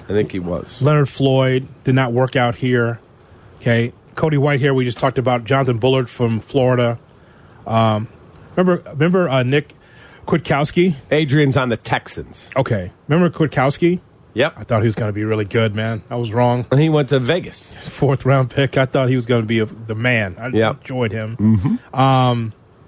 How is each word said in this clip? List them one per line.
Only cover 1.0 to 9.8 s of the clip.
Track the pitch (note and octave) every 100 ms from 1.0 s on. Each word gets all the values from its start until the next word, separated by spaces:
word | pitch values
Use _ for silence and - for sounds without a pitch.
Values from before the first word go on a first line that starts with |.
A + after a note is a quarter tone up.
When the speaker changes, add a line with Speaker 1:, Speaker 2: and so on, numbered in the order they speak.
| C3+
Speaker 2:
Floyd | - C3+ C3 C3 C3 C3 -
did | -
not | C3 B2+
work | B2 B2+ C3+
out | A#2+ A2+
here. | B2+ B2+ A#2 A2+ _ - - - - -
Okay. | B2 A#2 A#2+ - -
Cody | - D#3+ C#3+
Whitehair, | D3 C#3+ C#3
we | C3 B2
just | -
talked | C3+ B2+
about. | B2 B2
Jonathan | A#2 C3+ B2+ A#2
Bullard | B2+ C3 B2
from | - A#2 A2+
Florida. | - C3+ B2+ B2 A#2+ A#2 - - - - - - -
Um, | A2+ A2 G#2+ A2+ - - - - -
remember, | F#3 E3+ -
remember, | C#3+ E3 F#3 F3+
uh, | C3
Nick | B2 D3 - -